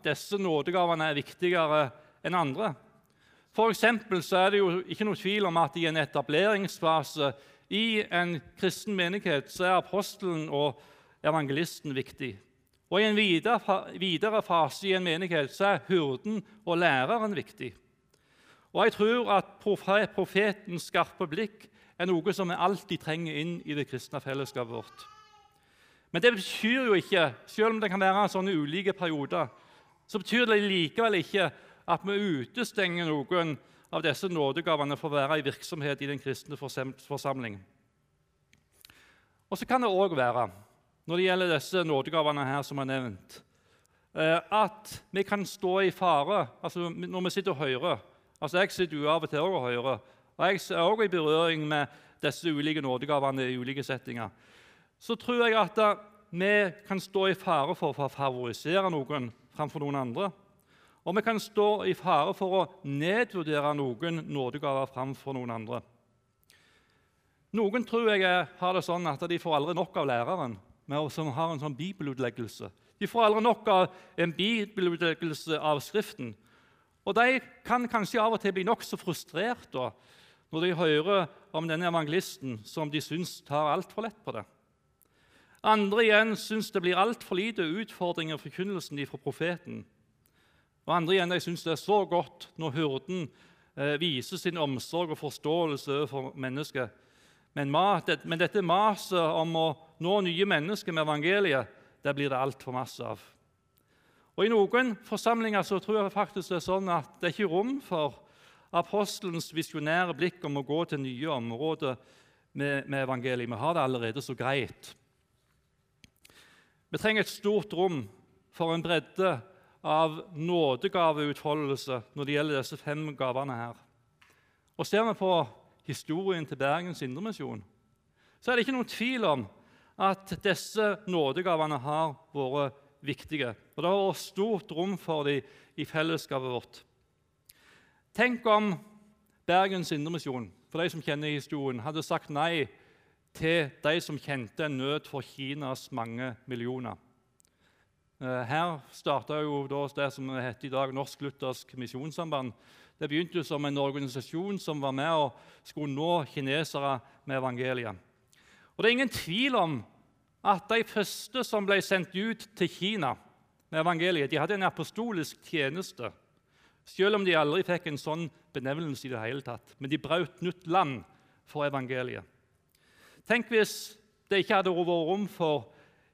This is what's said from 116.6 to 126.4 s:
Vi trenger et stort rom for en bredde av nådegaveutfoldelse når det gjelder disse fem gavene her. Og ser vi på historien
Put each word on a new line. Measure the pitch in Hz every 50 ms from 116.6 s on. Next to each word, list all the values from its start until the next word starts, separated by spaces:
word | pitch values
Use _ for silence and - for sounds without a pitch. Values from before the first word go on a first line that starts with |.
| _ _ _ _ _ _
Vi | - 151
trenger | - 220 214 214 185
et | -
stort | - - - 202 214 208 160 - - 165
rom | 185 190 170 139 113 101 - - _ _ _ _ _ _
for | _ - 170 165 165
en | 165 156
bredde | 165 170 156 151 - - - 190 185 160 120 - - - - _ _ _ _ -
av | 156 151 156 160 160 156 160 - - 180
nådegaveutfoldelse | 143 160 170 180 170 160 139 127 123 - 196 - 185 170 160 151 147 147 147 139 - - 151 147 156 151 139 139 127 - 143 127 120 107 - _ 143
når | 143
det | 139 143
gjelder | 143 147 151 147 135
disse | 120 - 156 139
fem | - 151 147 151 156 151 143
gavene | 120 131 127 123 131 139 139 127
her. | 117 117 117 113 - _ _ _ _ _ _ _ _ _ _ _ _ _ _ _ _ _ _ _
Og | - 156 -
ser | - 208 226
vi | 233 196 -
på | 196 185 185 165 147 117 - - _ _ _ _ _
historien | - 135 - - - 156 170 196 196 185 170